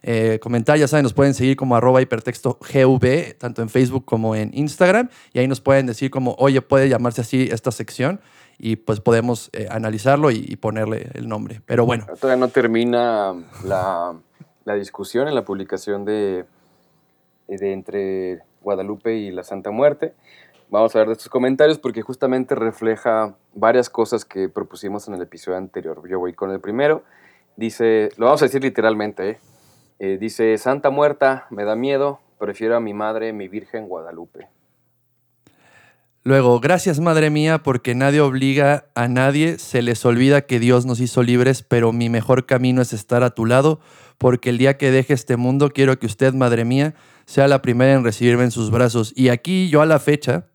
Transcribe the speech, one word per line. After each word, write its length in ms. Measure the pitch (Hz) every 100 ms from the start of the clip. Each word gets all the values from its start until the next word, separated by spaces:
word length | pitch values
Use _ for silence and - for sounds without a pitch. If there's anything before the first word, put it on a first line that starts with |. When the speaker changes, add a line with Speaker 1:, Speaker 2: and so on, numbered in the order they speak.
Speaker 1:
eh, 340 | - 113 113 110
comentar, 360 | 113 120 113 151
ya 100 | 143
saben, 160 | 151
nos 100 | 135
pueden 200 | 120 139
seguir 220 | 131 131 135
como 200 | 135 117
arroba 260 | 123 131
hipertexto 580 | 131 113 123 113 127 -
G 260 | - 139 131
V, 500 | 131 127 147 - -
tanto 220 | 123 113
en 80 | 113
Facebook 360 | 127 127 131 -
como 300 | 113 110 110
en 160 | -
Instagram, 560 | - 147 - 180 208 247 - _
y 60 | 123
ahí 80 | 127
nos 140 | 135
pueden 260 | - 135 131
decir 240 | 110 135
como, 240 | 135 127 -
"Oye, 240 | 135 135
puede 260 | - 135 135
llamarse 320 | 117 120 113
así 280 | 113 131 123
esta 200 | 113 131
sección", 480 | - 113 - 131 196 _ _ _ _
y 180 | 113 110
pues 240 | - 107
podemos, 500 | 120 117 120 117 -
eh, 140 | - 101
analizarlo 580 | 113 110 107 113 143 151
y, 160 | 113 -
y 80 | 101
ponerle 520 | 110 110 110 110 -
el 140 | - 117
nombre. 340 | 107 107 110 _
Pero 200 | 120 120
bueno. 200 | 120 107 -
Speaker 2:
Todavía 200 | 135 127
no 100 | 127
termina 840 | 131 117 113 120 120 120 110 98 90 82 -
la, 520 | 95 95 92 85 87 82 _ _ - _ -
la 80 | 104
discusión 520 | 98 - 98 117 143
en 80 | 135
la 100 | 98
publicación 600 | 95 95 - - 101 101
de, 400 | 107 101 92 - _ _ _ _ _ _ _ _ _ -
de 260 | 98 98
entre 680 | 98 92 98 95 95 92 90 _ _
Guadalupe 540 | 101 95 98 107 117 113
y 140 | 101
la 120 | 92
Santa 280 | - 98 101
Muerte. 420 | 110 147 147 156 _ _ _ _ _ _
Vamos 240 | 104 113 117
a 40 |
ver 80 | 110
de 60 |
estos 160 | 113 -
comentarios 500 | 127 127 135 151 151
porque 240 | 123 110
justamente 500 | 110 127 131 127 127
refleja 840 | 135 113 - 113 110 120 110 107 - _ -
varias 340 | 110 123 120
cosas 340 | - 110 113
que 260 | - 98 95
propusimos 580 | 104 90 - 101 101 104
en 80 | 95
el 60 |
episodio 340 | 87 82 - 92
anterior. 420 | 95 - 80 78 87
Yo 120 | 92
voy 140 | 90
con 180 | 87 98
el 80 | 95
primero. 440 | 98 117 143 156 _ _ _ _ _ -
Dice, 520 | 113 - 113 110 107 -
lo 100 | 117
vamos 160 | 147
a 20 | 143
decir 160 | 135
literalmente, 680 | 135 123 110 107 104 101 95
¿eh? 80 | 113 _ _ _ _ _ _
Eh, 220 | 98 95
dice, 340 | 110 - 113 110
"Santa 320 | 127 139 139
Muerta, 560 | 139 147 143 135 135 -
me 140 | 104
da 120 | 104 110
miedo, 440 | 135 139 143 139 _ _
prefiero 380 | 101 98 113 117
a 40 |
mi 140 | 110
madre, 400 | 104 107 110 113
mi 140 | 107 95
Virgen 400 | 104 - 117 104
Guadalupe". 600 | 87 82 85 85 - - _ _ _ _ _ _ _ _ _ _ _ _ _ _ _ _ _
Speaker 1:
Luego, 380 | 131 135 123 120
"Gracias, 400 | 135 180 185 147
madre 320 | 170 156 156
mía, 320 | 151 156 160
porque 320 | 151 123 - 120
nadie 260 | 139 147
obliga 640 | 143 131 135 139 139 143 _
a 140 | - 117
nadie, 500 | 123 131 143 160 165
se 240 | - 127
les 240 | 120 113 123
olvida 360 | 120 135 143
que 180 | - 123
Dios 260 | 120 123 127
nos 140 | 117
hizo 240 | 127 -
libres, 400 | 120 123 127 131
pero 280 | - 120 113
mi 160 | 117 117
mejor 360 | 117 113 127 -
camino 380 | 127 127 127
es 100 | 120
estar 300 | 110 - 123
a 80 | 123
tu 160 | - 113
lado, 320 | 127 147 151 _ - - _
porque 320 | 127 123 123
el 80 | 120
día 180 | 131 139
que 140 | 139
deje 240 | 131 131 135
este 200 | - 120
mundo 360 | 123 139 143
quiero 260 | 139 135 131
que 80 | 113
usted, 300 | - 131 131
madre 280 | 123 117
mía, 300 | 117 131 151 156 _ _ _
sea 220 | - 139
la 160 | 135
primera 300 | 127 117 131
en 100 | 135
recibirme 400 | 117 101 120 120
en 80 | 123
sus 180 | 113 110
brazos". 440 | 117 123 117 110 -
Y 140 | 127
aquí 380 | 120 - 185 185
yo 140 | 147
a 60 | 160
la 100 | 151
fecha 480 | - 147 131 165 -